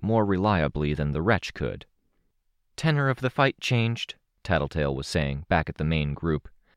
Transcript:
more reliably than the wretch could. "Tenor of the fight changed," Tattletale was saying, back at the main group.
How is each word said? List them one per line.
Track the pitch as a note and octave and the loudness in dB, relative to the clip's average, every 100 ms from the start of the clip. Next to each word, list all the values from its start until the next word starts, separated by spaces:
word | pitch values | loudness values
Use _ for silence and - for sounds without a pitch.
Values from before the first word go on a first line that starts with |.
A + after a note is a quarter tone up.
more | G2+ A2+ | 0 2
reliably | G2+ F#2 G#2 F#2+ D2 D2 D2+ | 2 2 2 2 2 0 -2
than | D2 D2 | 0 -2
the | C#2+ | 0
wretch | F2+ G2+ - | 0 0 -2
could. | - B1 G1+ - _ _ _ _ _ _ _ _ - | -6 -6 -6 -14 _ _ _ _ _ _ _ _ -4
"Tenor | D#3+ D3 C3+ | 0 2 2
of | B2+ | 0
the | B2+ | -2
fight | - C#3 - | 2 0 0
changed," | - A#2+ A2+ A#2 - - _ _ | 0 2 2 -2 -8 -12 _ _
Tattletale | - E2 C#2+ E2 C#2+ | 0 0 2 0 0
was | C2+ C2+ | -2 -2
saying, | E2+ C#2+ C#2 - | 0 0 -2 0
back | E2 D#2 | 0 0
at | - | -2
the | |
main | D#2 D#2+ C#2+ | 0 0 0
group. | C#2 E2 D2+ - - _ | -2 -2 -2 -4 -20 _